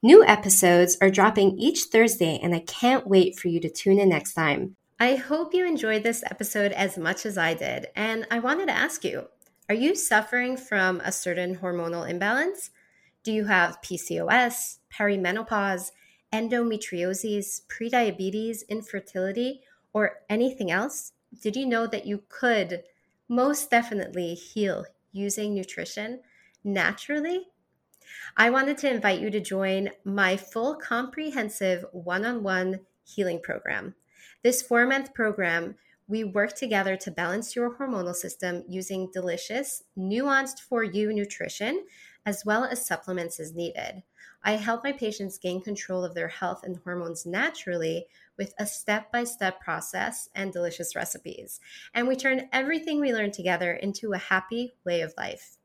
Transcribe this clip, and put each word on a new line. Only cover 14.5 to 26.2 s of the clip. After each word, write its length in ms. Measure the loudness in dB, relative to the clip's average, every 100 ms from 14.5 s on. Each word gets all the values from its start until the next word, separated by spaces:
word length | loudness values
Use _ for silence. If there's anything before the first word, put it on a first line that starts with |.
| 0 -8 -10 _ -2
perimenopause, 920 | 0 2 0 -2 -2 0 0 -2 -4 _ _ _ _
endometriosis, 1300 | -4 0 0 0 -2 -6 -4 -2 -2 -2 -2 -4 -8 _
prediabetes, 960 | -8 0 2 2 0 -4 -2 -4 -6 -8
infertility, 920 | -10 -8 -10 -8 -4 -4 -2 -4 -4 _ _ _
or 260 | 0 0 -2 _
anything 420 | 0 0 0 -2
else? 400 | 0 -2 -6 -14 _ _ -8
Did 160 | -4 -2
you 80 | -2
know 200 | 0 -2
that 220 | -4 -6
you 160 | -8 _
could 540 | -2 2 2 0 -4 -10 _ _ _ _
most 420 | 2 2 0 2
definitely 680 | 2 2 -4 -4 -4 -6 -6
heal 500 | -10 -2 -2 -2 -8 _ _
using 420 | -8 -6 -4 -4
nutrition 680 | -4 -6 -8 -10 -8 -10 -10